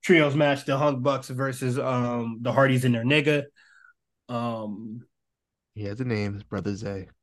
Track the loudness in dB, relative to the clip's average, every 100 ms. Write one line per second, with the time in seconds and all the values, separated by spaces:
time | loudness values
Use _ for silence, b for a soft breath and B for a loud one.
0 | 6 6 6 4 2 2 0 0 2 2
1 | 0 -2 -4 -6 -4 -2 -2 -2 0 0
2 | 0 -2 -4 -6 -2 4 4 4 2 2
3 | 2 2 2 0 -2 _ b b b b
4 | _ _ _ -6 -4 -6 -8 -10 -12 -14
5 | -16 _ _ _ _ _ _ -10 -8 -6
6 | -2 -2 -2 -4 -8 -6 -4 -4 -6 -8
7 | -12 _